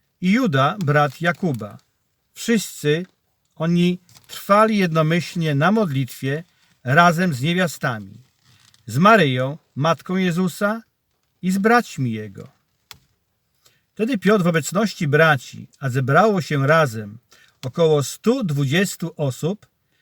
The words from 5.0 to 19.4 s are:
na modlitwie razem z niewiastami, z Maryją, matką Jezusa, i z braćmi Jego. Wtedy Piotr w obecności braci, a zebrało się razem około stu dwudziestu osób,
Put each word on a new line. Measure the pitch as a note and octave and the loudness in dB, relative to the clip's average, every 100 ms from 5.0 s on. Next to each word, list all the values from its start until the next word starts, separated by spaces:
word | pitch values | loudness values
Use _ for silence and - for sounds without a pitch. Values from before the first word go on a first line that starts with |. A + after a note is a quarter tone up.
| D#3 E3+ - F3+ D#3+ C#3 | 2 0 -2 -4 -2 2
na | E3 | 2
modlitwie | A3 G3+ C3+ C3 - C3+ D3 E3+ _ _ _ | 2 0 -2 -4 -6 -6 -6 -10 _ _ _
razem | B2 D3 F3 E3 F#3 | 0 4 4 4 -2
z | B2+ | -2
niewiastami, | C#3+ F3 F3+ - C#3+ A2+ G2 A2 _ _ _ _ _ _ - | -2 -2 -2 -4 -6 -6 -12 -20 _ _ _ _ _ _ -8
z | A2+ | 2
Maryją, | G3 A3 D3+ B2+ C3 E3 _ - | 6 6 4 0 -4 -8 _ -4
matką | D#3 E3 - F#3 | -2 -2 -4 -2
Jezusa, | F#3 E3 F#3 - G3+ A3+ - _ _ _ _ _ | -2 -2 -4 -2 -4 -4 -10 _ _ _ _ _
i | F3+ | -4
z | F#3+ | 0
braćmi | G#3 A#3+ A3+ - B2+ | 2 2 0 -4 -4
Jego. | A2 G#2+ G2 G2+ _ _ _ _ - _ _ _ _ _ _ _ _ _ | -4 -10 -16 -20 _ _ _ _ -20 _ _ _ _ _ _ _ _ _
Wtedy | - A3+ B3 | -6 -4 -2
Piotr | F#3 G#3+ | 2 2
w | E3+ | 4
obecności | D#3+ C#3+ F3 A3 - D3+ | 0 -2 -2 -2 -2 0
braci, | D3 D#3+ C#3+ - A2 A2+ _ | 4 4 2 -2 -20 -20 _
a | C3+ | -6
zebrało | A#2+ B2+ D3 A3 G3 | -4 0 4 4 2
się | - D3 C3+ | -2 -2 2
razem | E3 D3 A2 G#2 A2 _ _ _ _ B2+ | 2 2 -2 -12 -16 _ _ _ _ -10
około | - D#3+ D3+ | 0 2 2
stu | C3+ - G#3+ C4 | 0 -4 -2 0
dwudziestu | G3+ C#3+ C#3 D#3 G3 - E3 - | 0 -2 0 0 -2 -4 -10 -6
osób, | C#3+ - | -6 -4